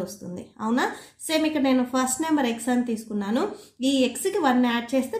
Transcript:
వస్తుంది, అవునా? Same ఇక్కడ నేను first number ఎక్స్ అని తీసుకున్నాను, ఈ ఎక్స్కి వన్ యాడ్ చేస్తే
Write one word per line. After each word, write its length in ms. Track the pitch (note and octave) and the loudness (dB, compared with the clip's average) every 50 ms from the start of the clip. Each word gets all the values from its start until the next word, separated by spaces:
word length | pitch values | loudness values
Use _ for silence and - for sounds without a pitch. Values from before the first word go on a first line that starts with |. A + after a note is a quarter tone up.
| F3+ | -4
వస్తుంది, 380 | F#3 - - - F3+ F3+ F3+ - - - - A3 | -6 -8 -12 -12 -12 -12 -12 -14 -16 -12 -8 -4
అవునా? 200 | A3 A#3 C4+ F4 G#4+ - - - - - - - | 0 0 2 0 0 -2 -6 -14 -20 -18 -12 -4
Same 180 | - D#4+ D#4 D#4 D4+ | -2 0 0 2 0
ఇక్కడ 140 | D#4 D4 C4 C4+ | 0 2 2 4
నేను 140 | C4 B3+ B3 B3 - | 4 4 2 0 0
first 280 | C4 B3+ B3 - - D#4+ | 0 0 0 0 -2 0
number 220 | D#4+ D#4 D4 C4 A#3 A3+ | 2 2 2 2 0 -2
ఎక్స్ 140 | A3+ - B3+ B3 | -2 -2 0 0
అని 120 | B3 A#3+ A#3+ | 0 0 0
తీసుకున్నాను, 540 | A3+ G#3+ - - G#3 G#3 G3+ G3+ A3 C4 F#4 G#4 - - - - _ - A#3+ C4+ | -2 -6 -6 -6 -4 -4 -2 0 0 0 0 -2 -4 -8 -16 -20 _ -2 0 2
ఈ 40 | C#4 C4+ B3+ | 4 4 2
ఎక్స్కి 340 | A#3 A#3+ - - F#4+ F#4+ G#4 D#4+ | 2 0 -2 -4 -2 0 2 2
వన్ 180 | C4 A#3+ B3 B3 A#3+ | 4 4 4 4 2
యాడ్ 180 | A#3 A#3+ A#3 - C4+ | 2 0 -2 0 0
చేస్తే 240 | C4 B3+ - G#4+ A4+ | 0 0 0 -2 0